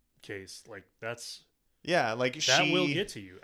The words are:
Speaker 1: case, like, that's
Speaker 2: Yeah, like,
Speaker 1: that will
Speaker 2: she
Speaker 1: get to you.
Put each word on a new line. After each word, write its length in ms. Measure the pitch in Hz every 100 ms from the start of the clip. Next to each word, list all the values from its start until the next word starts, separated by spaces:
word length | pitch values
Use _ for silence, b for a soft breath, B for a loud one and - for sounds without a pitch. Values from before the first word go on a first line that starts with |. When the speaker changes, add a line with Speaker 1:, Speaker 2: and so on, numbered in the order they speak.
| _ _
Speaker 1:
case, 420 | - 101 95 - -
like, 140 | 101 - _
that's 440 | 113 120 - - _ _ _ _
Speaker 2:
Yeah, 300 | - 170 120
like, 200 | 117 127 139 -
Speaker 1:
that 220 | 135 127
will 200 | 180 170
Speaker 2:
she 60 |
Speaker 1:
get 120 | 147 202
to 100 | -
you. 180 | 95 92